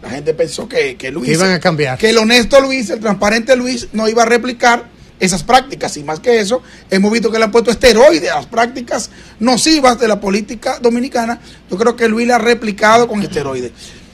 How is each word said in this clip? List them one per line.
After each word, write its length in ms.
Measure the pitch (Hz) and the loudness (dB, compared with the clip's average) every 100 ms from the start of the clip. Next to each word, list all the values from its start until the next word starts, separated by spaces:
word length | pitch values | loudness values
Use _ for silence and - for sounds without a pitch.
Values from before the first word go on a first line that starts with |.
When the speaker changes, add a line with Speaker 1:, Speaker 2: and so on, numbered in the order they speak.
Speaker 1:
la 80 | - | -14
gente 240 | 139 147 | -8 -6
pensó 340 | 160 160 - - | -2 -4 -4 -6
que, 280 | 170 143 123 | -4 -4 -6
que 140 | 131 | -10
Luis, 160 | 147 240 | -8 -2
Speaker 2:
Que 60 | |
iban 180 | 160 190 | 0 0
a 80 | 175 | 0
cambiar. 380 | 185 156 139 127 | 0 0 -2 0
Speaker 1:
que 120 | 220 | 2
el 80 | 226 | 2
honesto 420 | 220 247 220 269 | 4 2 4 4
Luis, 300 | 269 269 208 | 4 -2 -4
el 100 | 233 | -4
transparente 560 | 214 196 208 226 226 254 | -4 0 0 0 0 0
Luis, 340 | 247 240 - | 0 -6 -8
no 160 | 214 220 | -4 -2
iba 140 | 226 | 0
a 20 | 226 | 2
replicar 680 | 240 254 240 247 233 - - - - | 2 -2 0 2 2 -2 -20 -20 -4
esas 240 | 190 190 | -4 -2
prácticas, 520 | - 262 277 156 254 - | 2 2 2 -8 -8 -8
y 80 | |
más 160 | - 156 | -10 -6
que 220 | 247 233 | 0 0
eso, 200 | 202 247 - - - | 0 -4 -8 -18 -4
hemos 200 | 190 202 | 0 2
visto 220 | 233 220 | 0 0
que 60 | 220 | 0
le 80 | 220 | 2
han 60 | |
puesto 200 | 233 233 | 2 2
esteroides 600 | 220 254 214 285 330 185 | 4 4 8 6 6 0
a 40 | 147 | -4
las 120 | - | -4
prácticas 640 | 226 240 262 240 269 - - - - | -2 -2 -4 -6 -8 -8 -16 -20 -4
nocivas 580 | 233 240 302 311 254 240 | 0 0 2 2 2 2
de 120 | 226 | 0
la 100 | 202 | 0
política 600 | 202 202 214 233 262 262 | -2 -4 -4 -8 -6 -2
dominicana. 580 | 240 240 262 247 226 233 - - - | 0 0 -2 -4 -4 -6 -12 -20 -10
Yo 60 | 185 | -2
creo 180 | 233 240 | -2 0
que 140 | 226 | 0
Luis 180 | 220 240 | 0 2
la 80 | 240 | 2
ha 40 | |
replicado 680 | 233 226 226 202 214 226 240 | 0 -4 -6 -2 2 4 2
con 140 | 208 | -2
esteroides. 500 | 202 156 139 131 120 - - - - | -6 -6 -6 -8 -10 -12 -20 -20 -20